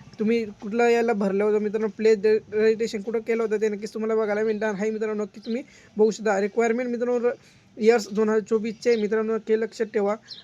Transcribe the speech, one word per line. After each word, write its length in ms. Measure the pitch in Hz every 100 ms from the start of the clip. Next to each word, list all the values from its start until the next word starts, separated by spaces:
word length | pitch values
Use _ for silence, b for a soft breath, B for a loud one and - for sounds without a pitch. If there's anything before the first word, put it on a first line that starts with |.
| B -
तुम्ही 260 | 214 233 214
कुठलं 440 | 208 214 226 240
याला 240 | 233 233
भरलं 300 | 214 196 196
होतं 160 | 208 214
मित्रांनो, 280 | 208 208 220
प्ले 260 | 202 214
रजिस्ट्रेशन 880 | 214 214 214 - 208 220 220 226 220
कुठं 180 | 196 226
केलं 240 | 226 226
होतं 140 | 226 214
ते 80 | 214
नक्कीच 240 | 208 208
तुम्हाला 220 | 226 220 220
बघायला 260 | 214 208
मिळणार 320 | 220 208 214
आहे 160 | 190 214
मित्रांनो. 340 | 220 214 214
नक्की 180 | 208 - 233
तुम्ही 180 | 233 277 B B -
बघू 140 | 214
शकता. 300 | 202 214 196
रिक्वायरमेंट 480 | 202 220 226 233 247
मित्रांनो, 400 | 240 240 247 233
र-, 40 | - b b b -
इयर्स 300 | 214 233 208
दोन 160 | 208 214
हजार 100 | 220
चोवीसचे 560 | 202 220 220 214 240 233
मित्रांनो, 400 | 208 220 220 220
नक्की 240 | 220 220
लक्षात 260 | 220 - 214
ठेवा. 300 | 214 202 214 B B